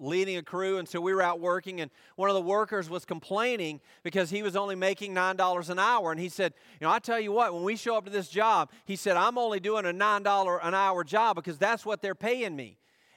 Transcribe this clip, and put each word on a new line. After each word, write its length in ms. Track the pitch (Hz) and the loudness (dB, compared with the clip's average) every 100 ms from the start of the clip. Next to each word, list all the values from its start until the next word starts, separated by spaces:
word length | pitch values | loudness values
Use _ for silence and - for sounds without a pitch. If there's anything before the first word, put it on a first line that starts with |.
leading 360 | 135 180 196 180 | -4 -2 -2 -4
a 60 | |
crew, 360 | 151 185 190 190 | -6 -4 -2 -4
and 100 | 170 | -4
so 120 | 170 | -4
we 140 | 180 | 0
were 80 | 190 | 2
out 160 | 175 175 | 2 2
working, 420 | 175 180 190 180 | 0 -2 -4 -8
and 120 | 147 _ - - | -10 _ -20 -2
one 120 | 196 | 0
of 60 | |
the 80 | 190 | 2
workers 480 | 175 208 208 208 160 | 2 0 0 -4 -4
was 140 | 175 | -10
complaining 760 | - 165 - 196 247 226 156 147 _ - | -8 -10 -4 -2 0 -2 -4 -8 _ -14
because 280 | 175 190 165 | -4 -2 0
he 120 | 202 | -2
was 140 | 208 190 | -2 -2
only 180 | 202 | -2
making 400 | 185 190 190 202 | 0 0 0 -2
nine 220 | 185 185 190 | 0 0 2
dollars 340 | 185 180 165 | 2 0 -2
an 80 | 180 | 0
hour. 320 | 214 240 165 | 2 2 0
And 80 | 160 | -4
he 100 | 180 | -6
said, 260 | - 170 - - - | -2 -2 -2 -20 -4
"You 80 | 156 | 0
know, 40 | |
I 60 | 220 | 0
tell 220 | 233 233 | 0 -2
you 100 | 208 | 0
what, 240 | 226 220 | 2 2
when 80 | 170 | 0
we 140 | 190 226 | -4 -2
show 200 | 233 220 | -2 -2
up 80 | 196 | -2
to 40 | |
this 180 | 202 170 | -6 -2
job," 440 | 180 220 185 147 - | 2 4 4 2 -6
he 120 | - 196 | -10 -4
said, 200 | 202 175 | 0 4
"I'm 220 | 214 247 | 4 2
only 220 | 226 202 | -2 -2
doing 260 | 202 214 180 | 0 0 0
a 60 | |
nine 320 | 180 208 202 | 2 2 4
dollar 340 | 202 196 185 175 | 2 2 2 0
an 160 | 170 | 0
hour 300 | 190 196 175 | 2 2 2
job 320 | 147 214 226 175 | 0 2 2 0
because 200 | 175 147 | -6 0
that's 300 | 202 226 214 | 0 0 -4
what 160 | 202 | -4
they're 140 | 196 185 | -4 -4
paying 400 | 214 254 208 143 | -2 -2 -4 -6
me." 220 | 110 90 _ _ _ | -12 -18 _ _ _